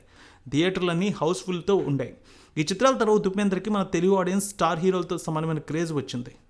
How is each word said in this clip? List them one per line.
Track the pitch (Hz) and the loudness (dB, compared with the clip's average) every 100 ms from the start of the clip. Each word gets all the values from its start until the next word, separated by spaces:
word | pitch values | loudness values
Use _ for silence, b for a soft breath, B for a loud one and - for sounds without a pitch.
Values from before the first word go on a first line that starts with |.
| - B B B 123 | -18 B B B -4
థియేటర్లన్నీ | 135 180 185 180 170 208 | 0 2 2 0 0 0
హౌస్‌ఫుల్‌తో | - 156 180 - 180 160 196 | 0 0 -2 -2 -4 2 2
ఉండాయి. | 131 135 123 - B B B - | 2 -2 -4 -10 B B B -4
ఈ | |
చిత్రాల | 151 190 262 247 | -2 2 2 4
తర్వాత | 214 214 190 | 4 4 2
ఉపేంద్రకి | 190 202 185 214 | 0 0 0 -2
మన | 208 | -2
తెలుగు | 190 170 185 196 | 0 0 2 2
ఆడియన్స్ | 180 196 196 | 2 0 -2
స్టార్ | - 165 170 | 0 0 2
హీరోలతో | 185 180 170 170 | 0 0 -2 -6
సమానమైన | 170 156 160 156 | -4 -2 -2 -4
క్రేజ్ | - 151 165 | -4 -4 -2
వచ్చింది. | 147 - 123 120 - _ | -4 -4 -8 -10 -14 _